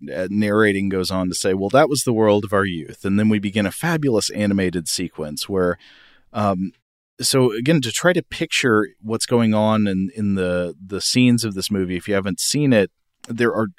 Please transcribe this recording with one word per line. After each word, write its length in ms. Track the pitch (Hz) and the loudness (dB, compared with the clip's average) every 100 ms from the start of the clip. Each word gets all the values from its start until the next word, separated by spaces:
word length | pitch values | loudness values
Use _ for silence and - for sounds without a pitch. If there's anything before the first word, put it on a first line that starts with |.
| 71 | -10
uh, 140 | 69 92 | -6 -4
narrating 600 | 101 104 104 107 98 98 | -2 0 4 4 2 0
goes 220 | 95 90 | -2 -2
on 180 | 95 92 | -2 -2
to 60 | 87 | -2
say, 180 | 101 | -2
"Well, 160 | 95 98 | 0 2
that 180 | 127 151 | 4 4
was 160 | 139 | 2
the 80 | - | 0
world 320 | 110 110 104 | 2 4 4
of 100 | 101 | 2
our 120 | 101 98 | 0 0
youth." 400 | 85 73 - 98 | -4 -10 -8 -2
And 140 | 101 | 2
then 100 | 107 | 4
we 80 | 107 | 2
begin 300 | 101 104 98 | 0 -2 -2
a 40 | |
fabulous 600 | - 165 165 139 107 - | -2 -2 0 2 0 0
animated 580 | - 104 98 92 87 80 | -2 0 2 0 -2 -6
sequence 580 | - 87 - 76 76 - | -6 -6 -8 -10 -8 -4
where, 300 | 98 90 87 - - _ _ _ | 0 0 -2 -8 -20 _ _ _
um, 380 | 113 104 92 95 - _ _ _ _ | -2 -2 0 -4 -10 _ _ _ _
so 320 | 120 135 127 | 0 2 2
again, 280 | 107 127 165 | 0 0 0
to 100 | 120 | 0
try 220 | - 175 | -2 0
to 100 | 175 | 0
picture 680 | - - 160 - 135 107 104 _ | -4 -8 -4 -2 2 2 2 _
what's 280 | 107 113 - | -6 -6 0
going 260 | 120 113 | 2 2
on 320 | 107 107 110 104 | 2 2 2 2
in, 240 | 95 95 110 | 0 -4 -4
in 180 | 104 | -2
the, 400 | 98 92 90 87 76 | 0 0 0 -4 -8
the 180 | 95 95 | -10 -6
scenes 440 | - 127 127 120 113 | -2 2 4 4 0
of 80 | |
this 160 | 95 - | -6 -2
movie, 280 | 101 90 90 | -2 -2 -4
if 100 | - | -2
you 80 | 98 | -2
haven't 240 | 98 90 | -2 -4
seen 340 | - 143 147 | -4 0 2
it, 160 | 117 92 _ _ _ - | 4 2 _ _ _ -12
there 260 | 117 120 | 0 0
are 140 | 95 110 | 0 -4